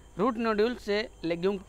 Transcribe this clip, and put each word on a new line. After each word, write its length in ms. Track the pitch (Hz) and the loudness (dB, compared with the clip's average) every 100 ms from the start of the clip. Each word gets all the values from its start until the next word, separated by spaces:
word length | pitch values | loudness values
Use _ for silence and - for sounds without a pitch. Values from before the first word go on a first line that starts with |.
| - - | -16 0
root 180 | 226 226 | 0 2
nodule 380 | 226 214 220 247 | 0 2 2 0
से 200 | - 202 220 - | -2 -2 -2 -6
legume 340 | 165 170 185 202 | -4 0 0 -2